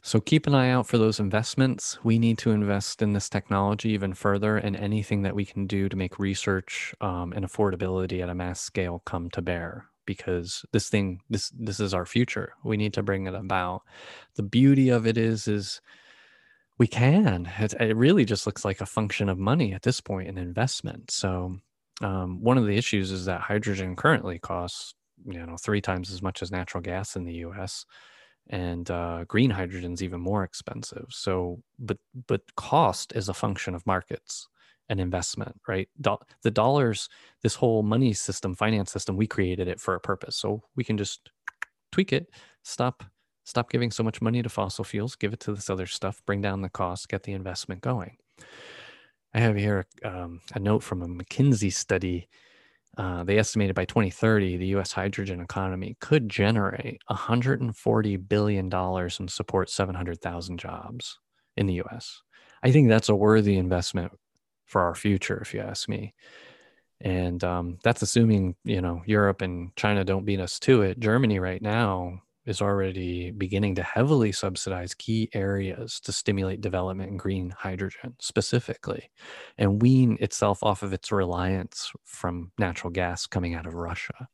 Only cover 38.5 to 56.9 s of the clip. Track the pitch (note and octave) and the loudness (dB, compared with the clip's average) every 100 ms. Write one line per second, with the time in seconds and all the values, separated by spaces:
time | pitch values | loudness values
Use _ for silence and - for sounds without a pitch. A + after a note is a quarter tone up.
38.5 | F2+ G#2+ A2 F#2+ G2 - F#2+ G#2+ - F#2 | 0 2 2 0 -6 -4 0 0 0 0
39.5 | F2+ F2+ F2 - F#2 - G2 - - G#2 | 0 -4 -4 -2 -4 -2 -6 -4 -6 -4
40.5 | G#2+ - C3 B2 G#2+ G2+ - - _ - | -4 -6 -6 -2 -2 -2 -8 -18 _ -18
41.5 | _ - _ _ - G3 C3+ F3 - - | _ -16 _ _ 0 2 0 -2 -20 -20
42.5 | _ - - B2+ - - _ _ _ - | _ -16 -2 -2 -2 -18 _ _ _ -4
43.5 | - A#2 B2 A#2+ - A2+ - A2+ A#2+ A#2 | -2 0 0 -2 0 -2 0 0 0 -2
44.5 | - G2+ - - G#2 A2+ - G#2 A2 - | -2 -4 -4 -6 -4 -4 -4 -6 -4 -6
45.5 | G2+ - F#2+ F#2 - F#2+ G2+ - G2+ G2+ | -6 -4 -4 -4 -6 -6 -8 -4 -2 -2
46.5 | G2 F#2+ - F2+ F2+ - G2+ - G2 F#2+ | -2 -6 -4 -4 -4 -6 -6 -6 -8 -8
47.5 | F2+ - F#2 B2 B2 F2+ - _ _ - | -10 -10 -6 -4 -4 -6 -14 _ _ -20
48.5 | - - - - - _ _ _ A2+ A#2 | -20 -20 -20 -20 -20 _ _ _ 2 4
49.5 | G#2 G#2 G2+ F2+ _ G#2+ F#2 F2+ F2 - | 4 2 0 -2 _ -10 -8 -10 -12 -10
50.5 | - G2 G#2+ - F2+ F2 F2 F#2+ - C#3 | -4 0 0 0 -6 -6 -8 -10 2 4
51.5 | A#2 G2+ - - F#2+ F2+ F2 - _ _ | 4 2 -2 0 0 0 -4 -8 _ _
52.5 | _ _ _ _ - F#2 F2 F2 G#2 G#2+ | _ _ _ _ -6 -6 -4 2 2 2
53.5 | A2 G2 F#2+ F#2 - G2+ - A2+ G#2+ F#2+ | 2 0 0 0 2 0 2 4 4 2
54.5 | F2+ F#2 G2 F#2 - G2 G2 G2 F2+ F2 | 0 0 0 -2 -2 -4 -4 -6 -8 -6
55.5 | - F#2+ F#2 F#2+ - - D3+ A2+ - G2+ | -4 -4 -4 -8 -10 0 0 0 2 4
56.5 | A2+ F#2+ - A#2 | 4 2 -2 -8